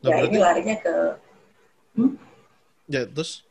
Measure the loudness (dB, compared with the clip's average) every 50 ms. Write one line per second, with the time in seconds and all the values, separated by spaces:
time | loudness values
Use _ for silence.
0 | 2 2 2 2 2 2 4 4 4 4 4 2 0 -2 -4 -2 -2 -2 -2 0
1 | -2 -2 -4 -6 _ _ _ _ _ _ _ _ _ _ _ _ _ _ _ 0
2 | 0 0 0 -2 -16 -20 -20 _ _ _ _ _ _ _ _ _ _ -6 -4 -4
3 | -4 -4 -6 -8 -8 -8 -10 -14 _ _